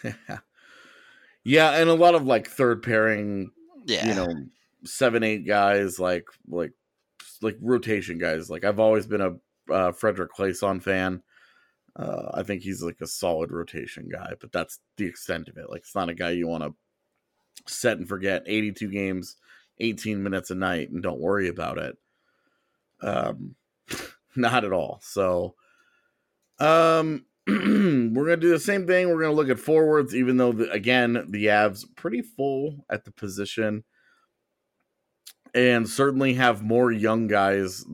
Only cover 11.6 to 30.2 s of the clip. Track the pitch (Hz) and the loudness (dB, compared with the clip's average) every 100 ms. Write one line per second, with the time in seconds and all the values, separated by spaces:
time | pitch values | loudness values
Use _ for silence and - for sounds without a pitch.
11.6 | _ _ _ - - - - - 98 98 | _ _ _ -12 -8 -8 -8 -8 -6 -6
12.6 | 92 92 85 - 80 - 92 80 82 85 | -8 -8 -8 -8 -10 -4 -2 -2 -4 -8
13.6 | 85 82 - - 80 82 - - - 87 | -10 -12 -12 -14 -12 -12 -12 -14 -8 -8
14.6 | 80 - _ - 95 - - 85 80 - | -8 -12 _ -8 -8 -8 -8 -8 -10 -16
15.6 | - - - 101 87 85 87 90 82 82 | -16 -16 -8 -6 -4 -4 -4 -2 -2 -4
16.6 | 76 - _ _ _ _ _ _ _ - | -8 -12 _ _ _ _ _ _ _ -20
17.6 | - - 120 104 90 98 98 92 - 107 | -14 -4 -2 -2 -6 -6 -2 -2 -2 -2
18.6 | 107 98 104 98 95 92 90 - _ _ | -2 -6 -6 -4 -4 -4 -8 -16 _ _
19.6 | _ - 113 104 113 104 98 95 - 92 | _ -6 -4 -4 -6 -4 -4 -4 -6 -4
20.6 | 92 85 - 87 90 69 82 101 90 82 | -4 -4 -6 -6 -6 -4 -2 -2 -2 -4
21.6 | 80 82 71 - _ _ _ _ _ _ | -6 -6 -10 -12 _ _ _ _ _ _
22.6 | _ _ _ - - 64 57 - - - | _ _ _ -10 -6 -2 -4 -6 -12 -18
23.6 | _ _ - - - - _ - 117 123 | _ _ -16 -14 -14 -20 _ -2 0 0
24.6 | 104 92 69 - - 101 95 87 90 - | 0 -2 -2 -8 -6 -2 0 0 -4 -8
25.6 | _ _ _ _ _ _ _ _ _ - | _ _ _ _ _ _ _ _ _ 0
26.6 | 151 165 165 165 160 147 - _ - 202 | 4 6 6 4 0 -4 -10 _ -2 0
27.6 | 196 214 196 139 117 120 156 170 170 165 | 2 4 4 4 2 0 0 2 4 2
28.6 | - 202 175 180 180 160 160 147 135 120 | 2 0 2 2 4 2 2 2 2 0
29.6 | - 160 156 151 131 120 | 2 4 6 4 2 0